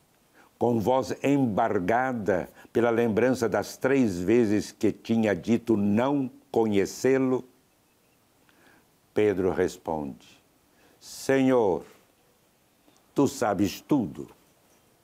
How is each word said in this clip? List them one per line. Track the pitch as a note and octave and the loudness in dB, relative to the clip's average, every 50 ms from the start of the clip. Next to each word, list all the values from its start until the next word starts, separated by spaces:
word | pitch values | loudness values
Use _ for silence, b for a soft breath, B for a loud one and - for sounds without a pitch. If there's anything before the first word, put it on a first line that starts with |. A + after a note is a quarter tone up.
| _ _ _ _ _ b b b b b _ - | _ _ _ _ _ b b b b b _ -2
com | - A#2+ A#2+ A2+ | 0 0 0 0
voz | F#2+ A2+ C3 C3 B2 - A#2 - | 0 0 0 0 0 -2 -6 -4
embargada | - C3+ C#3+ C#3 C3+ A#2 G2 G#2+ A#2 A2 G2 G#2 F2 F2+ A2+ A#2+ B2+ C3 B2+ A#2 G2 G2 G2 F2 C#2 - B B B B | 0 0 2 2 0 0 0 0 0 0 0 -2 0 0 0 0 0 -2 -4 -4 -2 -2 -2 -2 -2 -6 B B B B
pela | - C3+ A2+ A#2+ | -2 0 2 2
lembrança | A#2 A2+ A#2+ A#2 G#2 G#2 A2+ C3 - - A#2 | 2 2 0 2 2 2 2 2 2 0 -2
das | G#2+ F2+ G#2 F#2+ - - | -2 -2 -2 -4 -4 -8
três | - - B2+ C#3 C#3 B2+ G#2+ F2+ F2 | -4 -2 0 2 2 2 0 -2 -2
vezes | F2+ F2 A2+ B2 A#2 G2+ G#2 G#2 F2 - | 0 2 4 4 4 2 0 -2 -2 -6
que | - - - G#2 | -6 -2 -2 -2
tinha | F2+ - - - A2+ A2+ A2 G#2 G2+ | -2 -4 -4 -2 -2 0 0 0 0
dito | E2+ D#2 G2+ A#2 A2+ - - A2 | -2 -2 -2 -2 -2 0 0 0
não | G2+ G2+ G#2 G2+ A2 B2 C#3 D3 C#3+ C3 B2 - - _ _ | 0 0 0 0 0 0 0 -2 -2 -4 -6 -10 -16 _ _
conhecê-lo, | - A#2 A2+ A2 G#2 G2 F#2 - - - - C3 C3+ C3+ C3+ C3 C3 B2 - - _ _ _ _ _ _ _ _ _ _ _ _ _ _ _ _ _ _ b b b b b b b b b b b _ _ _ | 0 0 0 2 2 0 0 0 -2 -2 0 2 2 2 2 0 -2 -4 -4 -10 _ _ _ _ _ _ _ _ _ _ _ _ _ _ _ _ _ _ b b b b b b b b b b b _ _ _
Pedro | _ G#2+ G#2+ G#2 G2 F2 F#2 F#2 | _ 0 2 2 2 2 0 0
responde: | D#2+ D#2+ F#2 E2 - - - - D#2+ D#2 D2 C#2 B1 - - - - _ _ _ _ _ _ b b b b b b b | 0 0 0 -2 -2 -6 -8 -8 -6 -6 -8 -10 -12 -14 -20 -20 -20 _ _ _ _ _ _ b b b b b b b
"Senhor, | - - - - - - C3+ C3+ C3 C3 C3 B2 A2+ G2 E2 E2 E2 - - _ _ _ _ _ _ _ _ _ _ _ _ _ _ _ _ _ _ _ _ _ _ _ _ | -20 -20 -18 -8 -2 0 0 2 2 2 4 4 2 2 0 -2 -4 -10 -20 _ _ _ _ _ _ _ _ _ _ _ _ _ _ _ _ _ _ _ _ _ _ _ _
tu | - C#3+ A2+ | 0 0 0
sabes | - - A#2+ G#2+ G#2 F2+ G2+ F#2 - - | 0 -2 -2 -2 0 0 -2 -2 -4 -8
tudo, | - - D3+ C#3 G#2+ D#2 - - C2+ - - _ _ _ _ _ _ _ _ _ _ _ _ _ | -4 -2 -2 -2 0 -4 -8 -12 -16 -18 -20 _ _ _ _ _ _ _ _ _ _ _ _ _